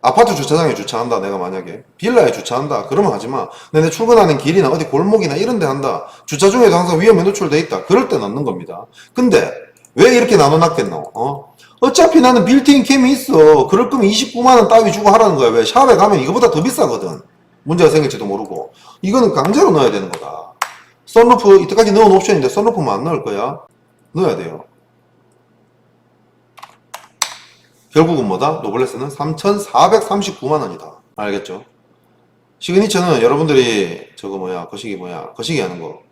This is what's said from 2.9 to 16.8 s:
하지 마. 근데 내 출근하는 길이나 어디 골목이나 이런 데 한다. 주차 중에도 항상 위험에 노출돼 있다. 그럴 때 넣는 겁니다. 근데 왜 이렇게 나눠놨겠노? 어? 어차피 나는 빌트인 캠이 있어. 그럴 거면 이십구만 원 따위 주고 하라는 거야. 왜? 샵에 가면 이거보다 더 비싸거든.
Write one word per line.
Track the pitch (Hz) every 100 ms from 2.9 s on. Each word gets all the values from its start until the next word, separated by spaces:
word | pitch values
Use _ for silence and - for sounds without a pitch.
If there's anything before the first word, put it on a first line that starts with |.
| 190 202
하지 | 104 113
마. | 135 92 - -
근데 | 156 160
내 |
출근하는 | 160 226 233 180 139
길이나 | 135 180 143
어디 | 160 156
골목이나 | 139 185 220 175 143
이런 | 220 233
데 | 147
한다. | 139 135 95 - - -
주차 | 147 196
중에도 | 233 233 170
항상 | 180 165
위험에 | 208 196
노출돼 | 185 202 170 151
있다. | - 95
그럴 | - 202 262
때 | -
넣는 | 104 120
겁니다. | 135 92 85 85 - _ -
근데 | - 247 190 - - - _ _
왜 | - 226
이렇게 | 247 214 196
나눠놨겠노? | 143 160 165 160 104 80 76
어? | 107 127 139 - _ - _
어차피 | 262 254 330 320
나는 | 254 247
빌트인 | 180 269 262 285
캠이 | 220 269 254
있어. | 277 - 247 151 151 -
그럴 | 190 247
거면 | 269 202
이십구만 | 214 269 233 247 247
원 | 214
따위 | 226 220
주고 | 190 208
하라는 | 214 214 156
거야. | 120
왜? | 113
샵에 | 113 240 269 196
가면 | 202 196
이거보다 | 131 190 240
더 | 147
비싸거든. | 196 269